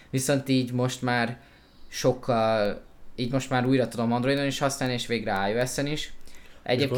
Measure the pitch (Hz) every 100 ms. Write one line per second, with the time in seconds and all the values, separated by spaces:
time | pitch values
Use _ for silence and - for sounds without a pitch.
0 | - 135 131 139 135 131 120 123 127 -
1 | 127 120 117 123 - - - - - -
2 | 131 127 - 117 110 110 104 - - -
3 | - - 123 135 - 127 123 135 117 110
4 | 117 120 127 139 139 135 139 135 131 120
5 | - 117 101 98 101 113 135 - 143 151
6 | - - - - - - - 127 139